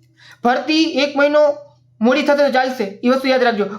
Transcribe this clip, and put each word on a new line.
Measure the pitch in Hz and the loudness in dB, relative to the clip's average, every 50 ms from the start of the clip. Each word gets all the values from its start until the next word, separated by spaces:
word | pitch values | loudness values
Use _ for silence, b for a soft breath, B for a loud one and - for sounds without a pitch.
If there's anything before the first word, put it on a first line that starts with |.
| _ _ _ B B B B B - | _ _ _ B B B B B -2
ભરતી | 240 254 277 - 302 311 311 320 311 - 262 285 | 0 0 0 -2 -2 0 0 0 0 0 -2 -2
એક | 277 285 277 | -2 0 0
મહિનો | 285 294 294 302 302 285 285 - - - _ _ _ _ _ - | 0 2 4 4 2 2 0 -2 -8 -20 _ _ _ _ _ -2
મોડી | 214 240 262 302 285 | 0 0 0 0 2
થશે | 294 285 285 285 | 0 2 2 2
તો | 277 226 | 0 0
ચાલશે, | 254 262 262 254 - 214 190 196 - - | 0 -2 -2 -4 -6 -8 -8 -8 -4 0
એ | 240 | 0
વસ્તુ | 262 254 - 262 | 0 0 0 0
યાદ | 262 254 240 | 0 2 2
રાખજો, | 233 220 202 202 190 214 | 0 0 -2 -4 -6 -6